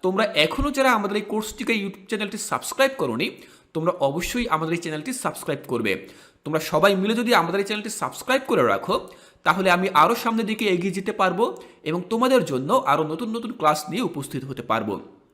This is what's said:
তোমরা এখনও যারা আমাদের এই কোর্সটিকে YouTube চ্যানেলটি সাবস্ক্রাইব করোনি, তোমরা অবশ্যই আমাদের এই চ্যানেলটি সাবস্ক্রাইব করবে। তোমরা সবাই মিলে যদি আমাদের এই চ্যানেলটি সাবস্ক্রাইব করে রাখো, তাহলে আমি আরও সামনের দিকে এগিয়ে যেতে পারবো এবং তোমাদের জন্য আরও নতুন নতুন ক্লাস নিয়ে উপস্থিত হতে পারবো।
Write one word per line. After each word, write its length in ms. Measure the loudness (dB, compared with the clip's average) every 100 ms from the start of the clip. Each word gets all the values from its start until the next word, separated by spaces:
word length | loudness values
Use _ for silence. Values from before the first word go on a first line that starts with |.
তোমরা 220 | 0 2
এখনও 460 | 0 2 2 2 -2
যারা 220 | 2 4
আমাদের 240 | 4 0 -4
এই 60 |
কোর্সটিকে 500 | -2 -4 -6 -6 -2
YouTube 360 | -2 -2 -10 -8
চ্যানেলটি 300 | -6 -6 -8
সাবস্ক্রাইব 540 | -4 -4 -6 0 0 2
করোনি, 320 | -4 -2 -4 -6 -20 -20 _
তোমরা 160 | -2 0
অবশ্যই 580 | 2 0 0 -4 -2 0
আমাদের 240 | 0 0
এই 60 | -2
চ্যানেলটি 340 | -4 -6 -6
সাবস্ক্রাইব 480 | -6 -6 -6 -6 -6 -4
করবে। 400 | -2 0 -2 -6 -20 -20 _
তোমরা 160 | -4 -4
সবাই 360 | 0 4 4 4
মিলে 180 | 0
যদি 200 | 0 4
আমাদের 260 | 4 4 -2
এই 40 |
চ্যানেলটি 260 | -2 -4 -6
সাবস্ক্রাইব 520 | -6 -6 -6 0 0 2
করে 160 | 2
রাখো, 460 | 4 2 0 -2 -2 -20 -20 _
তাহলে 260 | 0 2 4
আমি 180 | 4 4
আরও 200 | 4 4
সামনের 320 | 4 0 -2 -2
দিকে 180 | 0
এগিয়ে 280 | 0 2 0
যেতে 200 | -2 -6
পারবো 500 | 0 0 2 -2 -2 -16 -10
এবং 180 | -4 -4 -2
তোমাদের 340 | 0 4 4
জন্য 280 | 4 -2 2
আরও 320 | 2 4 2
নতুন 260 | 2 -2 -4
নতুন 220 | -6 -8
ক্লাস 360 | 0 2 2 -2
নিয়ে 140 | -4
উপস্থিত 420 | -2 -4 -8 -8
হতে 180 | -8 -10
পারবো। 380 | -2 -2 0 -6 -8 -20 _